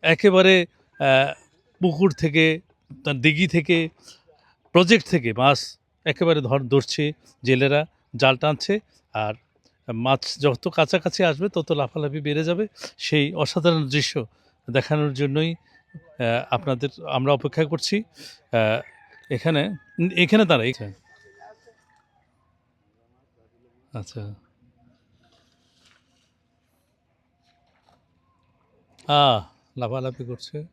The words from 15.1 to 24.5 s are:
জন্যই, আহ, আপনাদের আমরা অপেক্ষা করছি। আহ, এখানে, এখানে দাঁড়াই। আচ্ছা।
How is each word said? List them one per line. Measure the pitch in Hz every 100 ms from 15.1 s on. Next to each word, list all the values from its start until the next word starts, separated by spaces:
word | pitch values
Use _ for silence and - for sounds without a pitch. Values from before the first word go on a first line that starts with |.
জন্যই, | 131 143 139 160
আহ, | 165 _ _ _ 165 _ - 120 117 135
আপনাদের | 123 143 127 139 - 160
আমরা | 135 135
অপেক্ষা | 143 147 147
করছি। | 156 156 - 202
আহ, | 226 _ - - _ 117 110 113 - _ _ - _
এখানে, | 160 165 156 165 196 _ - 175 185
এখানে | 180 214
দাঁড়াই। | 202 147 113 131 104 95 _ _ _ _ - - _ _ _ _ _ _ _ _ _ _ _ _ _ _ 117 _ _ _ 110 _ _ _ _
আচ্ছা। | 123 98 120 104 101 _